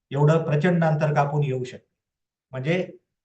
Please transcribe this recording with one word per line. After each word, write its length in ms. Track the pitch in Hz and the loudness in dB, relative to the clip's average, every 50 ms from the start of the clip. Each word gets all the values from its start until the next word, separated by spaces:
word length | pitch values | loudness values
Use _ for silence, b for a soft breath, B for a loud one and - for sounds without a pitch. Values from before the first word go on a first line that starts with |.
| _ _ | _ _
एवढं 340 | 135 139 147 151 160 160 151 | -2 2 4 4 4 4 2
प्रचंड 400 | 139 147 147 165 180 170 165 165 | 0 -2 0 2 2 2 2 2
अंतर 300 | 160 151 147 156 147 147 | 2 2 2 0 0 2
कापून 280 | 151 143 139 139 147 143 | 0 0 0 0 -2 -2
येऊ 220 | 135 127 127 123 | -2 -2 -4 -6
शकते. 280 | - - - _ _ _ _ _ _ _ _ _ _ _ _ _ _ | -8 -12 -18 _ _ _ _ _ _ _ _ _ _ _ _ _ _
म्हणजे 420 | 127 131 131 151 175 185 180 - - - _ _ _ _ | -12 -8 -4 -2 -2 -2 -4 -6 -12 -20 _ _ _ _